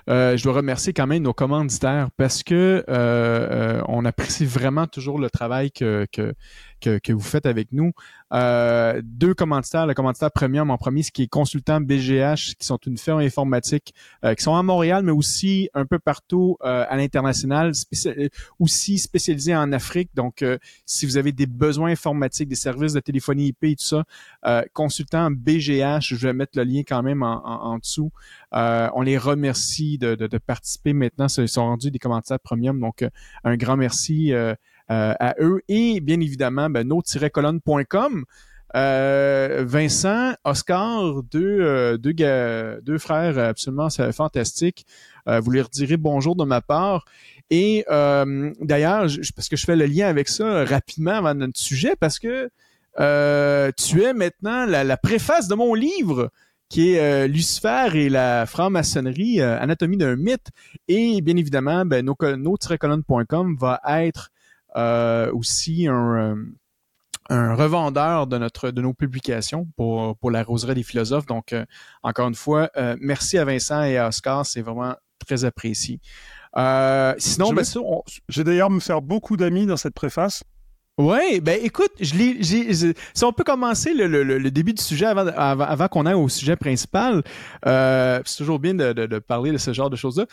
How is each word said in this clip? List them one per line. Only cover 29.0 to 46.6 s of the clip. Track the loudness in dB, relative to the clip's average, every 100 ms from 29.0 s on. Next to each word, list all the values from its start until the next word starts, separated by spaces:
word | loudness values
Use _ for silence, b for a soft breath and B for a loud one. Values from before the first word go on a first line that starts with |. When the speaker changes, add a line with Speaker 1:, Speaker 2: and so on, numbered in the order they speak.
Speaker 1:
les | 0 0
remercie | 0 0 0 -2 -4 -4 -4 -2
de, | -2 -2
de, | -2
de | -4
participer | -4 -6 -6 -4 -2
maintenant. | 0 0 0 0 0
Ils | 0
sont | 0 0
rendus | -2 -4
des | -4
commanditaires | -2 -4 -2 -6
premium. | -4 -2 -2 -2
Donc, | -4 -4
euh, | -6 B B B
un | -2 0
grand | 0 0
merci, | 0 -2 -2 0 2
euh, | 2 0 -4 b b -4
euh, | 0 0 0
à | 0 2
eux. | 2 2 0
Et | 0 2 0
bien | 0 0
évidemment, | 0 -2 -2 0 0
ben, | 0 0
no | -2
tiret | -2 -2 0
colonne | 0 0 0
point | 0 -2
com. | 0 0 0 -2 -8 b b b -6 0
Euh, | 2 2 2 2 2 2 0 -2 0
Vincent, | 2 2 0 0 0 -2 -2
Oscar, | -2 -2 -2 -2 0 -2 -2 -4
deux, | -4 -2 0 2
euh, | 2 2 2 0
deux | -2
gars, | 2 2 2 0 -2 -6 -8
deux | -4 -4
frères | -2 0 0 2
absolument, | 0 -2 -6 -2 -2
c'est | 0 -2
fantastique. | 0 -2 -2 -4 -2 -2 -2 B B B B -2
Euh, | 0
vous | 2
les | 0
redirez | 0 -4 0 0
bonjour | 2 0 0 0
de |
ma | 0 0